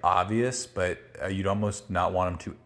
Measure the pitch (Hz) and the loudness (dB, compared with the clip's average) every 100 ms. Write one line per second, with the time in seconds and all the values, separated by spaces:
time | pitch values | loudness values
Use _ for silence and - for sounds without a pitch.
0 | 87 92 92 113 123 123 - - 90 - | 2 4 2 2 0 -2 -6 -2 -2 -2
1 | - - 90 98 95 101 104 98 - 87 | -10 -8 -4 -2 0 0 0 -2 -4 0
2 | 87 90 92 87 - - | 2 2 0 -2 -8 -12